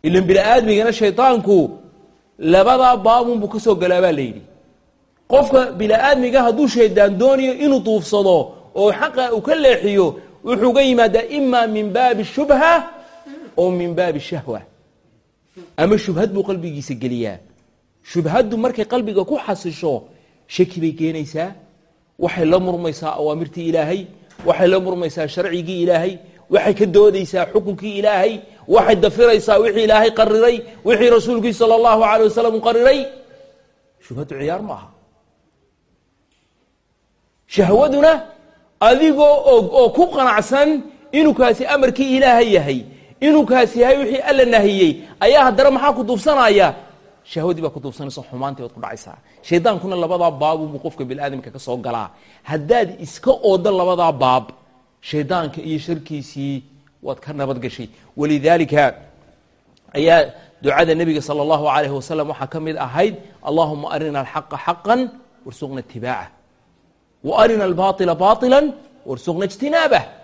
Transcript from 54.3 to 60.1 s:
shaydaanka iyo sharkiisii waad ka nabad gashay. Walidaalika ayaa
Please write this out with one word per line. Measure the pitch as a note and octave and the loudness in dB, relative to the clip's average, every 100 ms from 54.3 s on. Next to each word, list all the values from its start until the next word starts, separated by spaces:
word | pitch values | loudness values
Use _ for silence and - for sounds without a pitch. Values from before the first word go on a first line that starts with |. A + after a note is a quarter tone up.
| B2+ G#2+ - _ _ _ _ | 0 -2 -20 _ _ _ _
shaydaanka | - D3+ C#3+ F3+ D#3 - | -8 -8 -4 -4 -6 -10
iyo | D#3+ D#3 | -8 -8
sharkiisii | D#3 D#3+ C#3+ D3+ C3+ - C#3 C#3 C3+ _ _ _ | -6 -10 -10 -14 -12 -10 -10 -10 -14 _ _ _
waad | C#3 C3 | -12 -12
ka | - | -12
nabad | D3 C3+ B2+ | -8 -6 -6
gashay. | A#2+ - A2+ _ _ - | -10 -12 -18 _ _ -6
Walidaalika | D3+ D3 D3 E3+ D#3 D3 C3+ - - _ _ _ _ _ _ _ _ | -2 0 2 2 2 2 0 -2 -20 _ _ _ _ _ _ _ _
ayaa | C#3+ D#3+ | -2 4